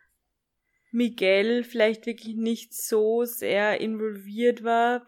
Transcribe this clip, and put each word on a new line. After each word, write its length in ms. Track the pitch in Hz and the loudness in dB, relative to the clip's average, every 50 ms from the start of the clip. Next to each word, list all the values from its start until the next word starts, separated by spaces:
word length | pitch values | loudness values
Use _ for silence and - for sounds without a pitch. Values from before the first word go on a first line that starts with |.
| _ _ _ _ _ _ _ _ _ _ _ _ _ _ _ _ _ _ - | _ _ _ _ _ _ _ _ _ _ _ _ _ _ _ _ _ _ -2
Miguel 720 | 226 240 233 233 - 185 185 190 196 202 226 240 240 240 | 0 0 0 0 0 2 4 4 4 4 2 2 0 -2
vielleicht 420 | 240 - 233 214 220 226 220 - | -2 0 2 2 2 2 0 -4
wirklich 300 | 233 226 226 - 220 226 | -8 -8 -8 -8 -10 -6
nicht 360 | 220 226 226 233 226 - - - | -4 -2 -2 -2 -2 -6 -10 -12
so 520 | - - - 233 214 214 214 226 233 240 | -10 -6 0 0 2 2 2 2 2 0
sehr 560 | 240 240 - - 101 160 196 208 214 208 - | -2 -4 -6 -4 -2 0 0 2 0 0 0
involviert 800 | - 220 220 214 214 220 208 202 196 202 202 220 240 240 240 240 220 | -2 -4 -4 -4 -4 -6 -6 -8 -12 -10 -4 0 2 2 2 2 0
war, 400 | 233 233 233 233 240 247 247 247 | 0 2 2 2 2 0 -2 -4